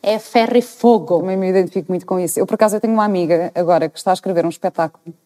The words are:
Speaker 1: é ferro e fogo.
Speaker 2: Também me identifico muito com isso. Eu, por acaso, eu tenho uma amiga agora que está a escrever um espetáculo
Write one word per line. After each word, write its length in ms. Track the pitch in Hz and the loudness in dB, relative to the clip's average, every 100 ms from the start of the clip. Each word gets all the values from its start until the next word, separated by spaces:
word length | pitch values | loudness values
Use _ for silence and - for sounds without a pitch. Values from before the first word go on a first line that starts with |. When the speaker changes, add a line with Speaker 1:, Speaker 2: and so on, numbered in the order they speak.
Speaker 1:
é 160 | - 220 | -2 -2
ferro 380 | - 247 226 247 | 0 0 4 2
e 40 | |
fogo. 580 | 240 - 233 226 160 175 | 0 0 2 2 2 0
Speaker 2:
Também 160 | 185 190 | 0 -2
me 120 | 185 | 0
identifico 420 | 190 180 196 156 | 0 0 -4 -4
muito 140 | 180 - | -6 -2
com 140 | 185 | -4
isso. 200 | 175 - | -2 -2
Eu, 60 | 190 | -2
por 80 | |
acaso, 220 | 214 214 208 | 0 0 0
eu 60 | |
tenho 120 | 220 | 0
uma 120 | 220 208 | 0 0
amiga 460 | 190 170 170 175 170 | 0 0 0 0 -4
agora 340 | 170 170 165 | 0 0 0
que 80 | - | -4
está 140 | - | -2
a 20 | |
escrever 320 | 185 - 170 170 | -2 0 -2 -2
um 40 | |
espetáculo 640 | 160 190 - 160 _ - 170 | -4 -6 -4 -6 _ -20 -20